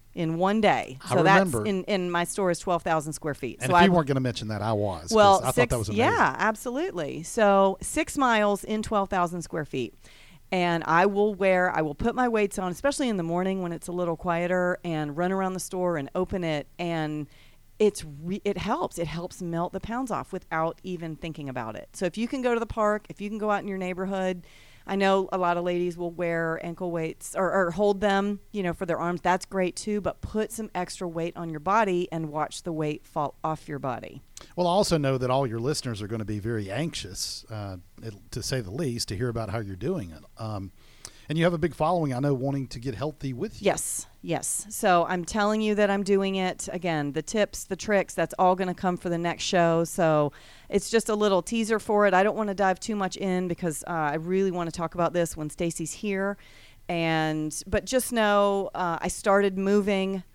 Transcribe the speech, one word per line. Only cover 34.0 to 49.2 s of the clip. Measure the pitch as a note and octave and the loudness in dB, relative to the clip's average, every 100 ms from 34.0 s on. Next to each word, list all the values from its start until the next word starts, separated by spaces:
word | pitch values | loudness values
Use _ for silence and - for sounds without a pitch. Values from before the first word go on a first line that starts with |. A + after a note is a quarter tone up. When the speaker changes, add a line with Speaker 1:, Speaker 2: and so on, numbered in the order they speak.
| - - - - - - | -10 -16 -18 -20 -10 -2
Speaker 2:
Well, | F3 | 2
I | |
also | F#3+ G3+ E3 | 4 4 2
know | C#3 C3 | 2 0
that | B2+ | 2
all | C3 C3 | 2 0
your | A2+ | -2
listeners | B2+ C#3+ B2+ G#2 | -2 -2 -4 -6
are | G2+ | -6
gonna | A2+ G#2 | -6 -4
be | G#2 | -4
very | A2 A2+ F#2+ | -2 -4 -4
anxious, | A2+ E3 - F#2+ F2+ - - - | -4 -4 -6 -10 -8 -8 -10 -12
uh, | G#2+ G2+ F2+ - - | -10 -8 -10 -16 -16
it, | A2+ G2+ - | -16 -16 -12
to | A#2+ | -8
say | - C3 | -4 -4
the | F#2 | -4
least, | B2+ D3 A#2 - | -4 -4 -4 -4
to | G2 | -2
hear | B2 | -2
about | A2+ G#2 | -2 -4
how | A2+ | -6
you're | G2+ F2+ | -6 -6
doing | C3 F#3 F2 | -4 -4 -6
it. | D2+ - - | -14 -20 -10
Um, | A2 G2+ F#2+ - - - - - - | -8 -6 -8 -14 -20 -20 -20 -16 -6
and | D#3+ | 0
you | E3+ | 2
have | |
a | E3+ | 2
big | E3+ | -2
following, | - D#3+ F3+ D3 | 0 0 2 0
I | B2+ | 0
know, | C#3+ | 0
wanting | C3 C3+ C#3 B2 | 0 0 -4 -6
to | A#2+ | -8
get | C3 | -8
healthy | G#2 D3+ - C3+ | -6 -6 -6 -8
with | B2 G#3+ - | -6 -6 -2
you. | G3 | 0
Speaker 1:
Yes, | D#3+ - - - - | 0 -2 -8 -10 -12
yes. | E3+ D#3+ - - G#3 | -4 -4 -2 -6 -6
So | - G#3 F3 E3 | 0 4 4 4
I'm | F3+ | -2
telling | E3+ A3 G#3 G#3+ | -2 0 2 2
you | G#3+ G#3 | 2 4
that | G3+ | 4
I'm | G3 | 2
doing | G3 G3 F#3+ F#3+ | 2 2 2 0
it. | F#3 - - | -2 -4 -8
Again, | F3+ F3 D#3 C#3+ | -4 -2 -2 -2
the | D3 | -4
tips, | - A3 G3+ - | -2 0 0 -2
the | - F#3 | -8 -6
tricks, | - G3+ - | 0 0 0
that's | - E3 - | -2 -2 4
all | F#3 F#3 | 4 4
gonna | F#3 F3 | 0 -2
come | F#3 F3+ | -2 -2
for | F#3 | -2
the | |
next | E3+ | -2